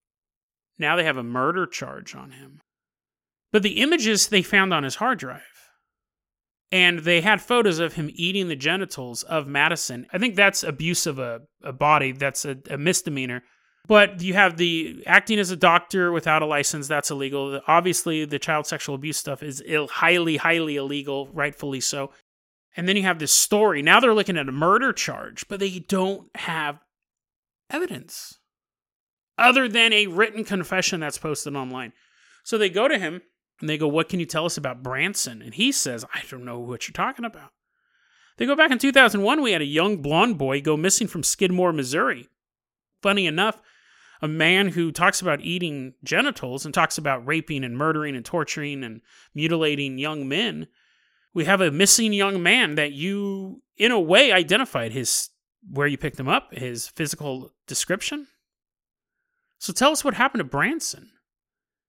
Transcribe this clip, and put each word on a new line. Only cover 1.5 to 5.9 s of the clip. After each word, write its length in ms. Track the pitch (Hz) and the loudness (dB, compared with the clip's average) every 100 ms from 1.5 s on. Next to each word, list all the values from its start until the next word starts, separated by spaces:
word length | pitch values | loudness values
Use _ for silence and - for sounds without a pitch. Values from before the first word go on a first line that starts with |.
| 180 180 | 0 -4
charge 480 | - 127 139 - 139 | -8 -12 -14 -16 -18
on 160 | 135 | -20
him. 300 | 131 135 147 _ _ _ _ _ _ _ _ _ | -20 -20 -20 _ _ _ _ _ _ _ _ _
But 120 | 214 | 2
the 180 | 202 196 | 2 2
images 460 | 277 339 220 202 - | 2 2 2 2 2
they 160 | 196 | 2
found 300 | 180 202 190 | 2 2 4
on 100 | 160 | 0
his 120 | 135 - | -2 -2
hard 240 | 240 226 | -2 -2
drive, 220 | 127 - - _ _ _ _ | -6 -14 -18 _ _ _ _